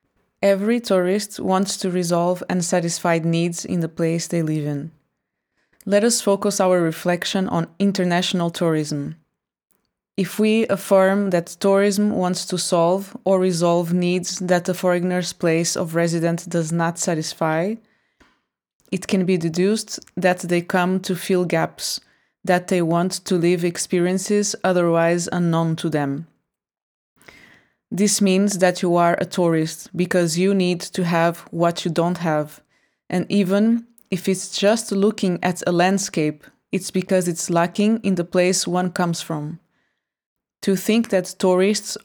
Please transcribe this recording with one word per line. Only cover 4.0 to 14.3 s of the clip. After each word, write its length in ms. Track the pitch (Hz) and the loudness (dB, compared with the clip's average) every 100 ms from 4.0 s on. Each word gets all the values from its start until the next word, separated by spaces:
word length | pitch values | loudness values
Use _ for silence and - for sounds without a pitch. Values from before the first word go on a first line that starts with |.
| 165 165 - | -2 -2 -2
they 140 | 170 | -2
live 220 | 156 156 | -2 -2
in. 280 | 147 143 160 - _ _ _ _ _ _ _ _ - | -2 -6 -8 -16 _ _ _ _ _ _ _ _ 0
Let 180 | 202 | 2
us 160 | 226 233 | 4 0
focus 400 | - 196 208 196 | 0 2 0 0
our 220 | 185 180 | 2 4
reflection 680 | 165 160 175 175 - 196 190 | 2 0 -2 -2 -2 -2 0
on 180 | 170 165 - | -2 -4 0
international 720 | 202 190 180 175 180 180 170 | 0 2 0 0 0 0 -2
tourism. 680 | 170 170 156 151 147 143 160 _ _ _ _ _ _ _ _ _ - | 0 0 0 0 -4 -6 -10 _ _ _ _ _ _ _ _ _ -4
If 200 | 180 - | -4 0
we 280 | 214 220 226 | 2 2 2
affirm 640 | 190 - 196 190 196 202 | -2 2 4 4 2 0
that 260 | 175 170 - | -2 -2 -2
tourism 500 | 202 196 202 196 208 | 2 4 4 2 0
wants 340 | 202 180 180 - | 0 -2 -4 -4
to 120 | 180 | -4
solve 580 | - 175 165 190 196 - | 0 2 2 0 -4 -6
or 160 | - 190 | 0 2
resolve 540 | 185 170 175 170 170 | 2 2 2 2 2
needs 440 | 180 175 180 175 | 0 0 -2 -4